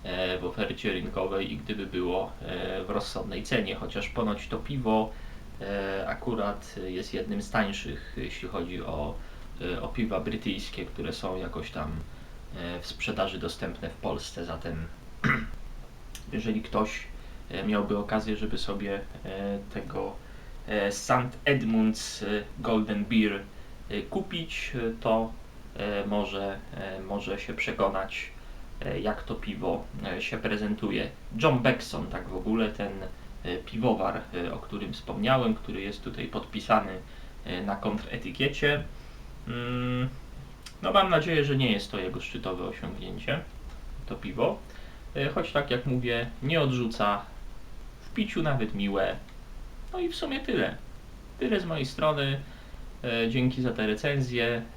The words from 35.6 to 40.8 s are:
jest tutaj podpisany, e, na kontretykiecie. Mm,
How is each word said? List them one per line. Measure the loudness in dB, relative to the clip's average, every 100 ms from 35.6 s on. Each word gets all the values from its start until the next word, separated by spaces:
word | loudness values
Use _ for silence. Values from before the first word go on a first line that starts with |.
| 0 -4
jest | -4 -4
tutaj | -6 -6 -4
podpisany, | -4 -4 -6 6 6 6 -6 -8 -12 -12 -10 -6
e, | -4
na | 0 0
kontretykiecie. | 0 -2 -4 -6 -6 0 0 4 4 4 0 -8 -12 -12 -12 -10 -6
Mm, | -4 -2 0 0 2 0 -2 -12 -12 -12 -14 -14 -2